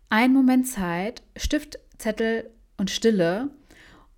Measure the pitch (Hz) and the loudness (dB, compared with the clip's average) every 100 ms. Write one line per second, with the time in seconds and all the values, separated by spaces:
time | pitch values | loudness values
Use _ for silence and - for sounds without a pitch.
0 | - 220 254 269 254 254 254 196 175 170 | -2 2 4 4 4 4 2 -2 -4 -4
1 | 202 - _ - - 294 - - _ - | -6 -8 _ -8 -4 -4 -6 -18 _ -10
2 | 226 214 226 226 226 _ _ - 196 - | -6 -4 -2 -4 -8 _ _ -6 -6 0
3 | 226 208 165 196 285 - _ - - - | 2 2 2 0 -6 -10 _ -20 -20 -20
4 | _ | _